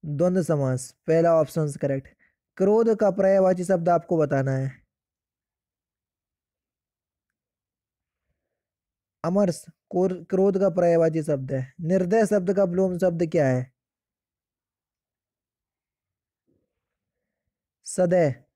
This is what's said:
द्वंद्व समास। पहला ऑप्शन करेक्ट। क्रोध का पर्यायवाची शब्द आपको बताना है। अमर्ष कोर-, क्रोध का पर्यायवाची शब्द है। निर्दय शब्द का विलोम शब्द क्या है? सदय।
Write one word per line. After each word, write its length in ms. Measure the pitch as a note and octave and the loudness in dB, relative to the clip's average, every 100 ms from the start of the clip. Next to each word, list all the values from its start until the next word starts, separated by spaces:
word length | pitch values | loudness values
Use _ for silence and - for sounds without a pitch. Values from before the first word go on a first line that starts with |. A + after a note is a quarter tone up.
| D#3+ | -8
द्वंद्व 380 | D3 F3 F#3 | -2 0 0
समास। 520 | E3 D3+ C3+ B2+ - _ - | -2 -2 0 -4 -6 _ -2
पहला 280 | D#3+ E3+ E3 | 2 4 2
ऑप्शन 360 | D3+ - D3+ | 0 -2 -4
करेक्ट। 360 | C#3+ C#3+ C#3 - _ _ _ _ - | -4 -4 -4 -8 _ _ _ _ -2
क्रोध 380 | F#3+ G#3+ A3+ G#3+ | 0 2 2 2
का 160 | G#3 | 0
पर्यायवाची 520 | F#3 F#3+ G3 F#3 F#3 | 2 2 4 2 0
शब्द 260 | F3 F#3 E3+ | 0 0 2
आपको 280 | F3 - E3+ | 0 0 0
बताना 340 | D3 C#3 C3+ | 0 0 -2
है। 320 | C3+ C3+ - _ _ _ _ _ _ _ _ _ _ _ _ _ _ _ _ _ _ _ _ _ _ _ _ _ _ _ _ _ _ _ _ _ _ _ _ _ _ _ _ _ _ _ _ | -2 -4 -10 _ _ _ _ _ _ _ _ _ _ _ _ _ _ _ _ _ _ _ _ _ _ _ _ _ _ _ _ _ _ _ _ _ _ _ _ _ _ _ _ _ _ _ _
अमर्ष 420 | - F#3+ G3+ D#3+ - _ _ | -4 0 0 -2 -12 _ _
कोर-, 360 | F3 F#3+ F#3 E3 | -2 -2 -4 -4
क्रोध 300 | F#3 G3 F#3+ | 0 0 2
का 100 | F#3+ | 0
पर्यायवाची 540 | E3+ F3 E3+ E3 D#3+ | 2 2 4 2 0
शब्द 280 | D#3 C#3+ C3 | -2 -4 -4
है। 220 | C3+ C3 _ | -6 -8 _
निर्दय 440 | D#3+ F#3 F3+ A3 G#3+ | -2 -2 2 0 2
शब्द 280 | G#3 F3+ | 0 0
का 100 | G3 | 0
विलोम 340 | G3 F3 F#3+ F3+ | 0 0 0 0
शब्द 320 | F#3 E3+ E3+ | -2 0 -2
क्या 160 | E3+ C3+ | 0 0
है? 260 | B2+ B2+ _ _ _ _ _ _ _ _ _ _ _ _ _ _ _ _ _ _ _ _ _ _ _ _ _ _ _ _ _ _ _ _ _ _ _ _ _ _ _ _ _ | 0 -4 _ _ _ _ _ _ _ _ _ _ _ _ _ _ _ _ _ _ _ _ _ _ _ _ _ _ _ _ _ _ _ _ _ _ _ _ _ _ _ _ _
सदय। 600 | - - F3+ F3+ D#3 B2+ _ | -14 -2 0 2 2 -2 _